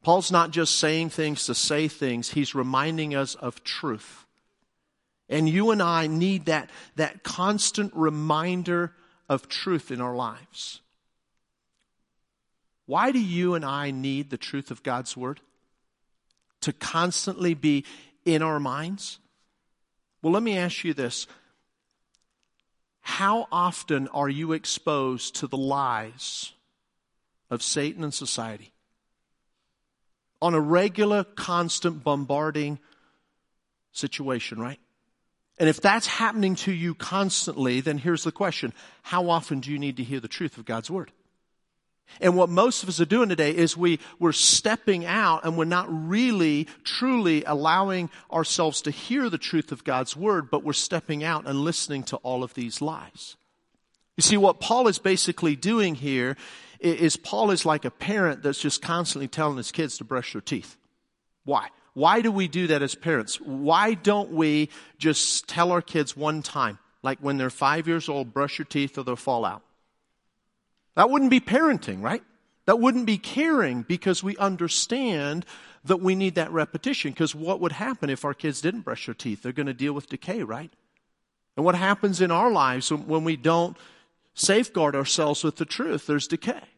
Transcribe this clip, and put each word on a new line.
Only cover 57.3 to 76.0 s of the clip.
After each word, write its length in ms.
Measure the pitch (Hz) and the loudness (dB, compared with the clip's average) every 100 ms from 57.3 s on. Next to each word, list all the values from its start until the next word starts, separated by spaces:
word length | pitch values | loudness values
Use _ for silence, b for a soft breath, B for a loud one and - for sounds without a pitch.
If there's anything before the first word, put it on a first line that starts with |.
| 208 220 | 0 2
is 160 | 185 165 | 2 2
like 180 | 151 | 0
a 60 | 127 | -2
parent 520 | _ - 208 175 139 | _ -4 0 0 0
that's 180 | 143 131 | -2 0
just 220 | 147 - | -2 -2
constantly 440 | - 170 170 135 135 | -2 -2 -2 -4 -6
telling 300 | - 156 131 | -2 -2 -2
his 160 | 107 | -6
kids 260 | - 151 - | -4 -4 -6
to 60 | |
brush 280 | 110 131 - | -4 -4 -4
their 100 | 104 | -10
teeth. 340 | - 104 - - _ _ _ _ _ _ | -6 -6 -8 -20 _ _ _ _ _ _
Why? 240 | 139 135 - b b | -2 -2 -2 b b
Why 260 | 131 156 220 | 2 4 4
do 100 | 226 | 2
we 160 | 196 180 | 0 0
do 220 | 170 175 | 0 2
that 140 | 147 | 2
as 120 | 139 | 2
parents? 460 | - 165 143 107 - | -2 0 0 -2 -8
Why 540 | 147 135 143 165 214 | -6 -2 2 4 4
don't 360 | 202 202 208 196 | 2 2 2 0
we 380 | 160 156 151 151 B B B | 0 2 2 0 B B B
just 520 | 156 147 - - - | 0 2 0 -2 -4
tell 240 | 170 175 | 0 2
our 100 | 175 | 2
kids 340 | - 165 139 135 | 0 -2 -2 -2
one 260 | 151 156 | -2 -2
time, 360 | - 147 117 101 _ _ | -4 -2 -2 -2 _ _
like 160 | 131 135 | -4 -2
when 180 | 139 139 | -2 -2
they're 140 | 131 | -2
five 380 | - 139 156 165 | 0 0 2 0
years 200 | 165 156 | -2 -2
old, 240 | 143 131 | -4 -4
"Brush 260 | 120 139 - | -2 -2 -4
your 80 | 151 | -4
teeth 300 | 151 139 - | -2 -2 -4
or 60 | |
they'll 140 | 127 120 | -6 -4
fall 280 | - 120 | -2 -2
out"? 180 | 104 - _ _ _ _ _ _ _ _ _ _ _ _ _ | -2 -6 _ _ _ _ _ _ _ _ _ _ _ _ _
That 160 | - 240 | 4 6
wouldn't 200 | 285 269 | 6 6
be 100 | 254 | 4
parenting, 600 | - 240 320 214 - 95 | 4 4 4 2 -2 -4
right? 200 | 110 208 _ _ _ _ | -4 -4 _ _ _ _
That 160 | - 233 | 2 6
wouldn't 260 | 247 247 226 | 6 4 0
be 120 | 202 | 0
caring, 640 | - 254 320 294 160 123 | -2 0 2 2 2 -2
because 400 | 113 180 190 180 | -2 0 0 0
we 140 | 190 196 | -2 -2
understand 1080 | 196 185 170 - - 247 254 160 143 160 - B B B | -2 0 -2 0 -2 -2 0 0 -2 -4 -6 B B B
that 140 | 139 | 0
we 160 | 185 | 2